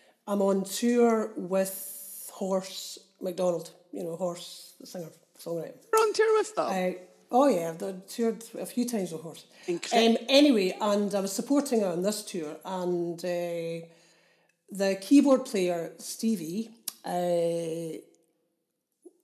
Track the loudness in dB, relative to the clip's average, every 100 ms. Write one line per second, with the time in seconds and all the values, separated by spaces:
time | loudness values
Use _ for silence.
0 | _ _ -4 2 4 2 0 0 2 6
1 | 6 4 0 -6 -2 0 0 -4 -12 -14
2 | -14 -14 -16 -8 -2 -2 -4 -10 -12 -14
3 | -18 _ -8 -2 0 0 -6 -16 _ -10
4 | -8 -4 -4 -6 -12 -16 -20 -20 -14 -12
5 | -12 -16 _ -16 -8 -6 -8 -14 _ 2
6 | 4 4 4 4 2 -2 0 0 -2 -2
7 | -10 _ _ 4 6 4 0 -6 -8 -8
8 | -10 -2 -2 -2 -8 -10 -6 -4 -2 -2
9 | -4 -6 -12 -16 -20 -12 -6 -6 0 4
10 | 6 4 4 6 6 6 2 0 0 0
11 | 0 -2 -2 -4 0 0 2 2 2 0
12 | -2 -4 -6 -8 -8 -10 -8 -4 -2 -2
13 | -2 -4 -4 -4 -4 -4 -6 -8 -10 -20
14 | _ _ _ _ _ _ _ -2 -2 -2
15 | 6 6 8 4 2 -2 0 -2 -6 -10
16 | -14 -4 -2 -2 -4 -6 -8 -12 -16 -12
17 | -6 -2 0 0 0 -2 -4 -6 -8 -12
18 | -16 _ _ _ _ _ _ _ _ _
19 | -20 -20